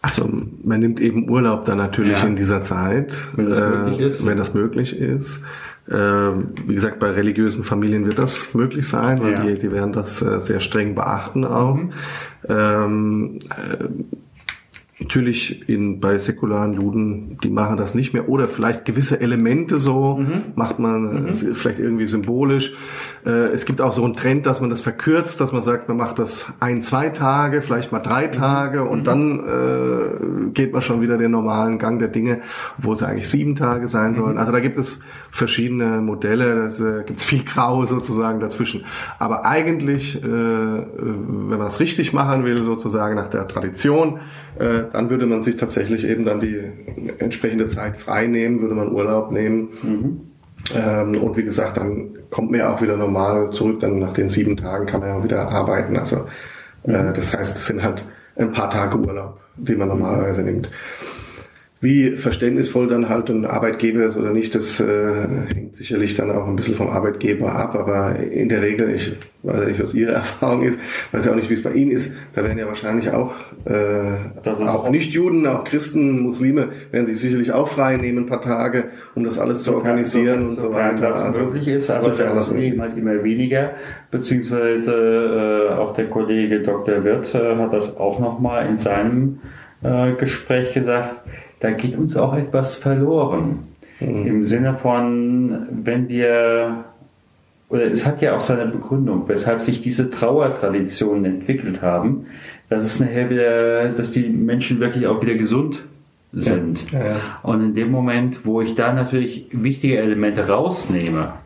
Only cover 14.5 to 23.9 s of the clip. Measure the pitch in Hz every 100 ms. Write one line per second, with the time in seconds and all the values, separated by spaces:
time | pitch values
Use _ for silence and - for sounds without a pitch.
14.5 | - _ - _ - - 139 123 113 -
15.5 | - - 107 101 95 98 101 98 104 107
16.5 | 104 104 98 98 107 107 101 - 135 104
17.5 | 104 104 107 98 117 135 120 - 135 120
18.5 | - 113 113 - 117 135 139 120 120 117
19.5 | 139 170 151 135 131 139 139 139 180 214
20.5 | - 113 - 113 110 110 139 156 - -
21.5 | 113 - 104 113 113 107 110 101 123 139
22.5 | 139 135 - - - - - - 117 117
23.5 | - - 131 131